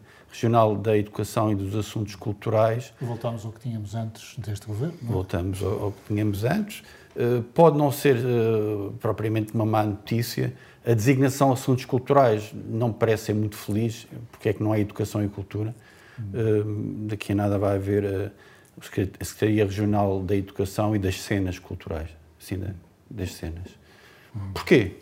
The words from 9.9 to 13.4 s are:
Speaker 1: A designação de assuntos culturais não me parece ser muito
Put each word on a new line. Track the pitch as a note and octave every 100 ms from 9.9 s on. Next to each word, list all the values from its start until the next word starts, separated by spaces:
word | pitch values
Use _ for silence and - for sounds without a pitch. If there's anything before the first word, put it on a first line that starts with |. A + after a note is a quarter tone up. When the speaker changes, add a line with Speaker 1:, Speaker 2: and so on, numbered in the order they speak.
| G2+ - A#2 A#2+ - B2+ - - - A#2
Speaker 1:
A |
designação | A2+ A#2+ C3 C3+ C3 C3+
de |
assuntos | B2 - B2+ -
culturais | B2+ - C#3 B2+ G#2+ G#2
não | G#2 G#2 A2+ A#2+
me |
parece | G2+ A2+ G#2+ -
ser |
muito | G#2+